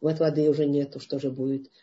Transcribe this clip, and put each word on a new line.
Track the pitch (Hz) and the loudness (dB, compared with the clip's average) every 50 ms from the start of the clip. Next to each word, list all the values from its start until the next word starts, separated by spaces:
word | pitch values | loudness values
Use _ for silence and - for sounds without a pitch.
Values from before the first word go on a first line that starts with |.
вот | 147 156 160 160 | -2 -2 0 2
воды | 165 156 143 151 151 151 | 2 2 2 2 4 4
уже | 143 147 151 | 4 2 2
нету, | 143 143 143 139 139 - 135 | 2 2 0 0 -2 -6 -14
что | - - - 135 | -12 -8 -8 -4
же | 139 135 | -4 -4
будет? | 127 135 131 135 135 135 135 - _ _ | -4 -4 -4 -4 -4 -6 -8 -12 _ _